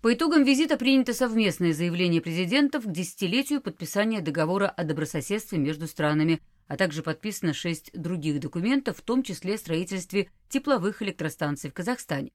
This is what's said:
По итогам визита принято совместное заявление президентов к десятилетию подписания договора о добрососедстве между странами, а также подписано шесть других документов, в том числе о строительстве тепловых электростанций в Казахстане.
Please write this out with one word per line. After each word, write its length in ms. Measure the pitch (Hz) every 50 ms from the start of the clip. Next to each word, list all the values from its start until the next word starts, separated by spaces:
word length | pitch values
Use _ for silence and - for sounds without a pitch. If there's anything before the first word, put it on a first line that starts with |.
По 120 | - 233 240
итогам 300 | 240 320 330 330 320 277
визита 340 | 247 277 262 320 - 302
принято 380 | - 247 254 269 269 254 - 233
совместное 580 | 233 262 240 220 226 220 196 165 - 175 170 160
заявление 480 | 143 170 175 170 175 180 180 170 165
президентов 640 | 160 170 165 170 185 170 226 277 285 277 - 294 226
к 60 | 214
десятилетию 720 | 165 160 185 175 - - 202 180 180 247 277 - 294 285
подписания 600 | - 202 165 _ - 156 - 202 208 220 226 214 170
договора 460 | 165 143 165 156 156 180 196 196 190
о 160 | - - 175
добрососедстве 760 | 151 156 143 156 147 - 156 - - 196 220 214 - - 165
между 280 | 143 139 156 147 165
странами, 540 | 156 - - 156 151 151 156 156 165 165 156 - _ _ _ _
а 100 | _ -
также 260 | 139 190 185 147 156 -
подписано 500 | 165 156 - - 214 202 - - 170 147
шесть 400 | - - 175 170 156 - - -
других 480 | - 160 165 180 175 147 156 147 147
документов, 560 | 131 139 - 175 170 220 262 277 269 - -
в 60 | - -
том 200 | - 233 262 262
числе 320 | - 185 - - 185 202
о 40 | 220
строительстве 720 | - - 165 160 185 175 190 190 180 - - 202 190 - _ _ _ _
тепловых 540 | - 269 269 285 277 226 170 196 208 - 226
электростанций 680 | 196 - - 147 156 - - 160 147 143 139 - 147
в 40 | -
Казахстане. 560 | - 175 208 254 247 - - 156 139 143 - _